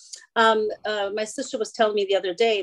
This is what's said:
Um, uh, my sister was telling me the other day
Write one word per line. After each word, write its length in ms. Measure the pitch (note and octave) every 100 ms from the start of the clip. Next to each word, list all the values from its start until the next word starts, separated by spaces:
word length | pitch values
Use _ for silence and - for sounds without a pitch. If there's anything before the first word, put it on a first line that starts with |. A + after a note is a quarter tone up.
| - - - -
Um, 320 | A3+ A3 G#3+ -
uh, 260 | G#3 G#3+ G3+
my 120 | G#3
sister 340 | G#3+ - C4 A#3+
was 140 | G#3+
telling 240 | - G#3+ G#3
me 80 | F#3+
the 60 |
other 180 | F#3+ F#3+
day 300 | F3 A#3 G#3